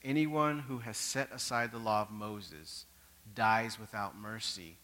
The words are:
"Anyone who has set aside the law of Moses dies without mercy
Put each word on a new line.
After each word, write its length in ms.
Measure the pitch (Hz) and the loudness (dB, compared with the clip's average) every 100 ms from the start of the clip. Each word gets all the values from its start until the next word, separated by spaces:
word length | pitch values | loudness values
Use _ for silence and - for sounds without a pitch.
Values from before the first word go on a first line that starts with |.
"Anyone 560 | 131 147 156 151 151 147 | 0 2 4 4 4 2
who 180 | 135 127 | -2 -6
has 180 | 117 107 | -4 -4
set 360 | - 131 139 | -2 0 -2
aside 400 | 123 - 120 117 | -2 0 2 0
the 60 | 117 | 0
law 240 | 113 107 | 4 4
of 100 | 104 | 4
Moses 760 | 107 107 104 90 78 80 - - - - - 110 | -2 -6 -6 -10 -14 -12 -14 -14 -20 -20 -20 -12
dies 420 | 107 110 113 113 110 | 4 6 6 4 -4
without 400 | 107 107 101 101 | -8 -4 -4 -6
mercy 600 | 107 110 - 95 85 82 | -8 -4 -4 -6 -10 -14